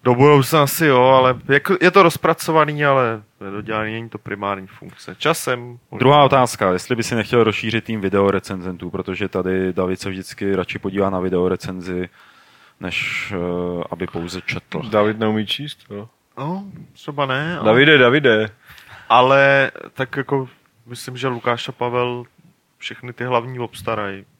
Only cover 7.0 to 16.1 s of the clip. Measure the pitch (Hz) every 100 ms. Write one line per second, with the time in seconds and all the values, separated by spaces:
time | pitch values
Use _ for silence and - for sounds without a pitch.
7 | 113 117 104 123 110 104 113 110 - 110
8 | 95 98 98 95 - 95 90 90 87 92
9 | 92 92 98 95 92 92 92 92 92 92
10 | 101 95 92 - 98 95 90 - 98 98
11 | 98 95 92 90 90 90 - 92 90 90
12 | 90 _ _ _ _ _ _ _ 90 -
13 | - - - 98 87 87 90 87 82 82
14 | 87 85 85 90 - 87 _ 78 110 107
15 | 107 110 110 110 104 - 147 - _ 101
16 | 113